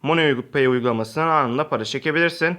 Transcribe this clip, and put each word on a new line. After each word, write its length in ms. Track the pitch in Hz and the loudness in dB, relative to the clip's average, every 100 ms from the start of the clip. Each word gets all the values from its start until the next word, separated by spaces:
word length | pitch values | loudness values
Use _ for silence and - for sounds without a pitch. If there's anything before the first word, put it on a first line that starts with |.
MoneyPay 640 | 143 165 151 127 120 147 131 | 0 2 2 0 -2 0 2
uygulamasından 600 | 127 120 113 110 156 160 | 2 0 -2 -4 -2 0
anında 400 | 156 131 123 151 | 2 2 -2 -2
para 160 | 123 | -4
çekebilirsin. 720 | 107 135 156 151 170 165 165 | -4 -4 -2 0 0 0 -2